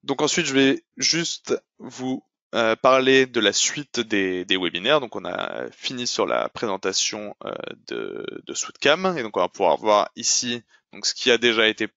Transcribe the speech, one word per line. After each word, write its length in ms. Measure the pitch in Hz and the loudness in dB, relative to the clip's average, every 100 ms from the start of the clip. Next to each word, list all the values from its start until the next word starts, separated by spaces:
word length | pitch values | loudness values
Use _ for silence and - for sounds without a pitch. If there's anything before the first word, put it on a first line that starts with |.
Donc 200 | - 139 | -4 -2
ensuite, 240 | 147 - 156 | 0 0 0
je 80 | |
vais 300 | 135 135 139 _ - | 4 4 4 _ -4
juste 580 | 131 160 165 - - 123 _ _ | 0 0 -2 -8 -4 -4 _ _
vous, 480 | 120 123 127 131 _ _ _ 110 | -18 -8 -6 -6 _ _ _ -2
euh, 180 | 113 | 0
parler 520 | 113 131 131 131 135 131 | 4 4 6 6 6 4
de 120 | 120 | 2
la 140 | 101 | 2
suite 480 | 101 - - 143 - | 2 -2 -4 -6 -6
des, 440 | 113 104 95 90 | -2 0 0 -2
des 120 | 92 92 | 0 0
webinaires. 440 | 87 87 104 151 | 0 -2 0 0
Donc 140 | 120 | 0
on 100 | 101 | -8
a 460 | 90 90 - 55 64 | -8 -6 -6 -6 -10
fini 380 | - - 127 123 | -10 -10 -6 -6
sur 180 | - 95 | -2 0
la 220 | 60 - | 0 -2
présentation, 880 | - 117 95 98 95 - 107 104 - | -4 -6 -4 -4 -2 -4 -6 -12 -12
euh, 80 | - - - - - | -12 -10 -12 -14 -10
de, 560 | 58 52 - - - | -8 -8 -8 -10 -12
de 100 | - | -10
Soudcam. 600 | - - - 139 160 190 170 | -10 -10 -2 0 2 0 -4
Et 60 | |
donc 140 | 110 101 | -4 -2
on 40 | |
va 80 | 90 | -2
pouvoir 280 | - 92 71 | 0 2 2
voir 340 | 110 104 85 - | 2 2 2 -4
ici, 480 | - - 123 120 _ _ _ | -2 -2 -2 -8 _ _ _
donc, 140 | - 107 | -8 -8
ce 80 | |
qui 160 | - 131 | -2 2
a 80 | 117 | 4
déjà 300 | 120 110 110 | 4 4 2
été 180 | 107 107 | 2 -6